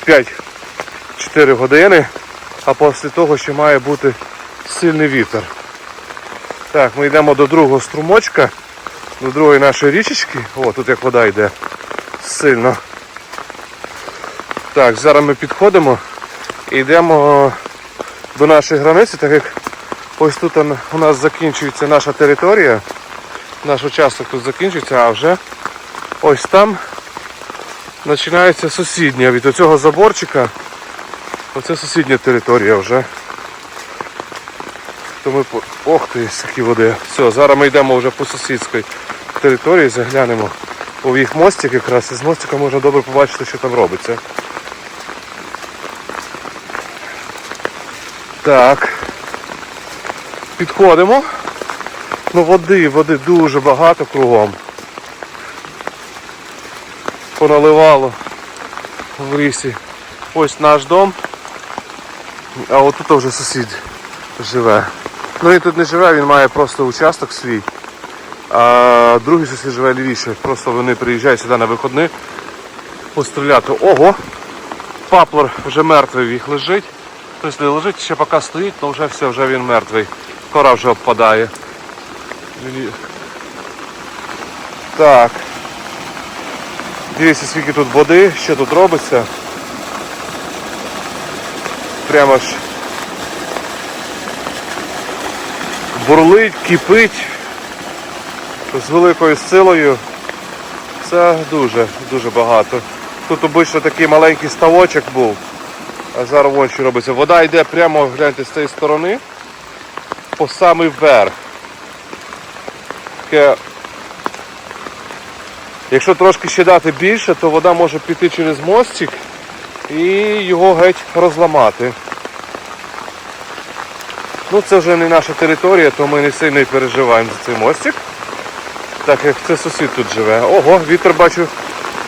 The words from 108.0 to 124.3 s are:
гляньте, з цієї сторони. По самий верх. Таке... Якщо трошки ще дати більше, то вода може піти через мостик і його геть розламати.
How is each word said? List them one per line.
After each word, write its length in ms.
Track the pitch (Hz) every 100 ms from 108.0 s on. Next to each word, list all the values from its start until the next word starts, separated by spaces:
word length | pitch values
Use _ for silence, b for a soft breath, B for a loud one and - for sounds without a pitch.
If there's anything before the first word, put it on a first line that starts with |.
| 139 127
гляньте, 280 | 151 139
з 40 | 131
цієї 200 | 160 143
сторони. 500 | - 151 151 175 233 - - - - - - - - - - - -
По 120 | 147
самий 400 | - 180 165 165 135
верх. 320 | 151 123 95 - - - - - - - - - - - - - - - - - - -
Таке... 300 | - 151 143 131 - - - - - - - - - - - - - - - - - - - - - - -
Якщо 240 | 131 -
трошки 340 | 170 190 - 175
ще 160 | -
дати 260 | 175 175 160
більше, 440 | 139 185 220 -
то 160 | 165 165
вода 220 | 160 175
може 260 | 170 170 156
піти 300 | - 165 175
через 320 | - 160 143
мостик 500 | 156 220 240 - 160 - - - - - - - -
і 120 | 151 175 196 214 208
його 300 | 185 175 190
геть 300 | 170 180 175 -
розламати. 800 | 170 175 156 170 151 110 - 123 117 - - - - - - - - - - - - - - - - - - - - - - -